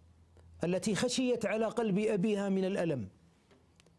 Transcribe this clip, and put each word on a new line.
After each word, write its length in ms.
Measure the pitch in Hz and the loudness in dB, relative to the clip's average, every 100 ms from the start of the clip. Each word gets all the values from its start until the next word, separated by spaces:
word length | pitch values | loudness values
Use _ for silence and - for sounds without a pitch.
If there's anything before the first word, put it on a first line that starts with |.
| - - - - - - | -20 -20 -20 -20 -16 -4
التي 320 | 165 180 202 190 | -2 0 0 0
خشيت 500 | 254 247 254 240 202 | 0 0 0 0 0
على 200 | 214 220 | -2 -2
قلب 340 | 226 226 185 | 0 0 2
أبيها 500 | 214 208 214 202 202 | 2 2 0 0 0
من 160 | 190 185 | 0 0
الألم، 440 | 196 170 139 95 - - _ _ - _ _ - | 0 0 -2 -4 -12 -20 _ _ -20 _ _ -20